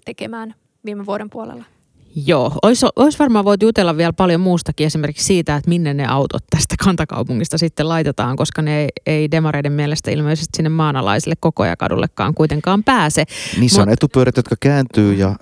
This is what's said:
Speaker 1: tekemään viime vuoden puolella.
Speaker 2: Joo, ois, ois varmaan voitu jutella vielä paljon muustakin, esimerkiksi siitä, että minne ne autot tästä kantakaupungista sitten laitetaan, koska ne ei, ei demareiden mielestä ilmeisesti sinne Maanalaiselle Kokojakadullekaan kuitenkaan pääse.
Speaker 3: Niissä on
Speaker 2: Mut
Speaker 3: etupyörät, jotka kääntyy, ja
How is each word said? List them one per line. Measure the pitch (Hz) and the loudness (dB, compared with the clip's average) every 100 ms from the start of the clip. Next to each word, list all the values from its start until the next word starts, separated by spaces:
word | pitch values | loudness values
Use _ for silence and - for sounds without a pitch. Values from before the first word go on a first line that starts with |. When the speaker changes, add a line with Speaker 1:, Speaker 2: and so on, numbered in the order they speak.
Speaker 1:
tekemään | - - 220 226 226 - _ _ | -16 -12 -12 -12 -14 -18 _ _
viime | 220 202 202 | -12 -10 -8
vuoden | 208 214 | -8 -10
puolella. | 233 226 240 226 _ _ _ _ 156 139 | -12 -14 -16 -20 _ _ _ _ -6 0
Speaker 2:
Joo, | - 120 143 | 2 0 2
ois, | 208 240 254 - | 2 4 2 2
ois | 285 294 | 2 4
varmaan | 285 220 | 2 2
voitu | 202 202 220 | 2 2 2
jutella | 220 175 156 | 2 0 2
vielä | 170 | 0
paljon | 160 185 170 | 2 2 2
muustakin, | 185 170 - - 151 | 2 0 -2 -2 -2
esimerkiksi | 160 147 151 | 0 -4 -4
siitä, | - 185 160 147 | 0 0 0 -2
että | 156 | 0
minne | 175 156 | 0 0
ne | 143 135 | -2 -2
autot | 135 139 127 - | 0 -2 -4 -2
tästä | - - - | -2 0 0
kantakaupungista | 196 170 156 - 135 120 - 165 | 0 0 -2 -4 -4 -2 -2 -2
sitten | 165 - 156 | -2 -2 -2
laitetaan, | 165 151 - 123 135 | 0 -2 -2 -4 -2
koska | 151 - | -2 -2
ne | 151 151 | -2 0
ei, | 143 - - | -2 -4 -4
ei | 156 151 | -2 0
demareiden | 160 156 147 143 | 0 0 -2 -2
mielestä | 147 147 156 - | -2 -2 -2 -4
ilmeisesti | 143 147 156 160 - | -2 -2 -2 -4 -4
sinne | 160 | -2
Maanalaiselle | 160 156 139 101 104 - 165 | 0 0 0 0 0 -2 -2
Kokojakadullekaan | 165 - 95 85 - - 170 - 101 | -2 0 -2 -2 -2 -2 -2 -2 -2
kuitenkaan | - 156 151 180 202 | 0 0 0 0 0
pääse. | 214 247 170 156 151 - - - | 2 2 2 0 -2 -6 -8 0
Speaker 3:
Niissä | 120 101 | 2 4
on | 101 | 4
Speaker 2:
Mut | |
Speaker 3:
etupyörät, | 117 147 131 127 123 | 2 2 2 2 2
jotka | - 117 | -2 0
kääntyy, | 139 143 131 - 104 | 2 2 2 2 4
ja | 98 95 101 | 4 0 0